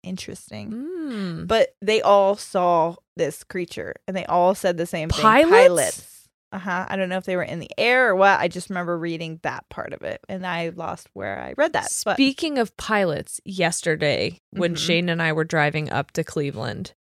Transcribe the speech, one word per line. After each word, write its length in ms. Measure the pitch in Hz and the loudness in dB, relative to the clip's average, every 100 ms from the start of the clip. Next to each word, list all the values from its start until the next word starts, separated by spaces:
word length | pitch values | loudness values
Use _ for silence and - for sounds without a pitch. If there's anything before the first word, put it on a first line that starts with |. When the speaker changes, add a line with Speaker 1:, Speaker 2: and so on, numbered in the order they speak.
Speaker 1:
interesting. 680 | 185 185 - 185 - 107 107 | -10 -10 -10 -14 -16 -14 -10
Speaker 2:
Mm. 760 | 220 294 370 302 220 190 165 170 | -10 -8 -8 -6 -6 -6 -6 0
Speaker 1:
But 280 | 226 180 _ | 2 2 _
they 220 | 202 220 | 0 2
all 340 | - 202 196 208 | 6 6 4 0
saw 600 | - 190 180 170 165 170 _ - | -4 0 2 4 2 -4 _ -4
this 260 | 151 - | -4 -4
creature, 520 | - 185 170 - 82 - - | -10 -8 -8 -8 -10 -10 -8
and 80 | |
they 120 | 190 - | -6 0
all 280 | 175 180 | 4 4
said 220 | 202 196 170 | 4 0 0
the 80 | 175 | -4
same 220 | 170 160 | -4 -4
thing. 140 | 165 | 4
Speaker 2:
Pilots? 280 | 214 240 320 | 6 8 8
Speaker 1:
Pilots. 600 | 427 523 339 - - - - _ _ _ | 8 8 4 0 -4 -16 -20 _ _ _
Uh-huh. 340 | 190 185 180 190 | -12 -6 -4 -4
I 60 | 196 | -4
don't 120 | 185 | -2
know 80 | 185 | -4
if 80 | |
they 100 | 185 180 | -2 -4
were 60 | |
in 160 | - 170 | -4 -8
the 120 | - - | -8 0
air 320 | 233 254 247 | 2 4 4
or 40 | |
what. 240 | 190 196 196 | 6 6 6
I 80 | 175 | 2
just 220 | 175 - | -4 -8
remember 260 | 185 175 170 | -6 -4 -4
reading 420 | 170 165 165 160 | -4 -6 -8 -6
that 260 | - 123 _ | -8 -8 _
part 220 | - - | -12 -10
of 100 | - | -8
it, 180 | - - - | -8 -8 -10
and 180 | 190 185 | -10 -6
I 220 | 170 170 175 | -6 -6 -6
lost 320 | 165 - - | -10 -10 -14
where 260 | 196 - 98 | -10 -8 -8
I 140 | 64 67 | -8 -2
read 160 | 320 | 0
that. 180 | 262 165 - | 0 -4 -4
But 100 | 214 | -2
Speaker 2:
Speaking 440 | 196 269 269 330 277 | 2 2 2 -4 -2
of 180 | 220 - | -2 -4
pilots, 640 | - 214 185 147 - - | -2 0 0 -2 -8 -14
yesterday 920 | - 185 170 - 170 156 151 123 95 170 _ | -10 -2 -2 0 -2 0 0 0 -2 -6 _
when 240 | - 175 | -2 -2
Speaker 1:
Mm-hmm. 100 | 165 165 | -2 0
Speaker 2:
Shane 220 | 170 175 | 2 2
and 120 | 165 | 0
I 100 | 160 | 0
were 100 | 156 | 0
driving 460 | 165 160 147 151 151 | 0 0 0 0 -4
up 200 | 135 139 | -4 -4
to 100 | - | -6
Cleveland 680 | 160 - 143 107 120 107 92 _ | -4 -4 -4 -4 -8 -8 -10 _